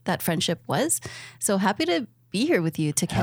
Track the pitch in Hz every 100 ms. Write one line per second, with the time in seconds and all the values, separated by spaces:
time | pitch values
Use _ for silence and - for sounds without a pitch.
0 | - 160 - 165 - 165 - 139 311 -
1 | - - - - - 196 190 208 330 339
2 | 233 _ _ 185 294 240 160 160 151 -
3 | 180 113